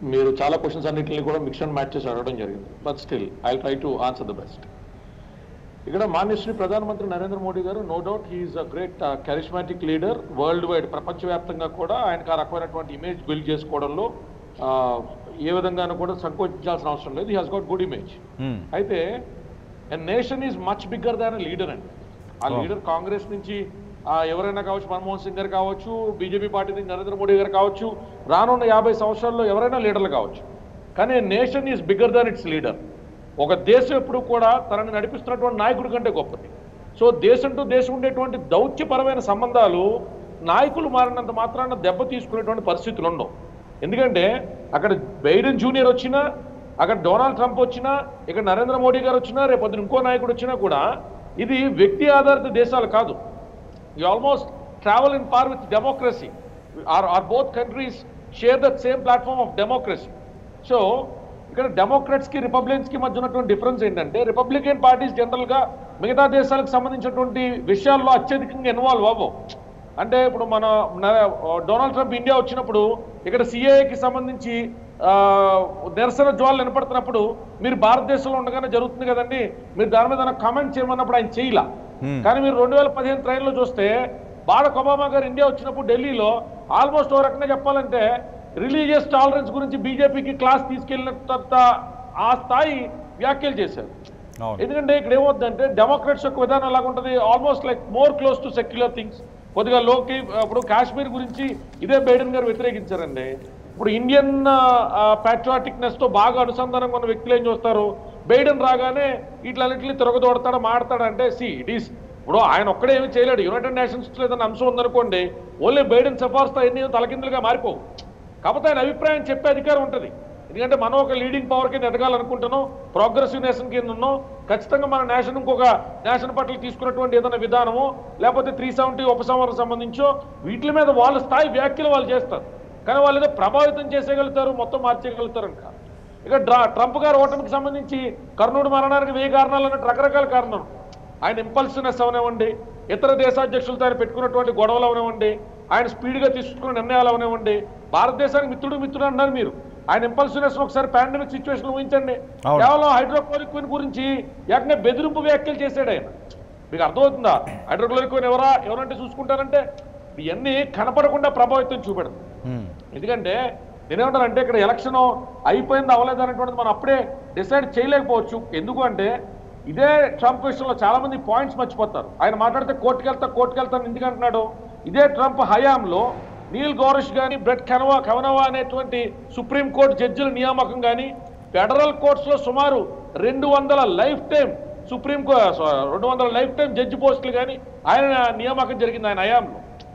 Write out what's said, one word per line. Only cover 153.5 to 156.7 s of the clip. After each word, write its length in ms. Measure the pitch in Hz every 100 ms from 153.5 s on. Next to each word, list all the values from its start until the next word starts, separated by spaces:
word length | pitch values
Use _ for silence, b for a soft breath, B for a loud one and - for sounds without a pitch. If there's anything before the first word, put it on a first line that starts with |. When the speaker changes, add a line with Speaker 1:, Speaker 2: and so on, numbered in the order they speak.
Speaker 1:
క్విన్ 180 | 294 277 294
గురించి 280 | 277 247 269 262 - - - 240
ఏకంగా 200 | 285 294 226
బెదిరింపు 340 | 247 311 302
వ్యాఖ్యలు 400 | 294 294 302 285
చేశాడు 260 | 277 277 240 165
ఆయన. 100 | - - - - - - -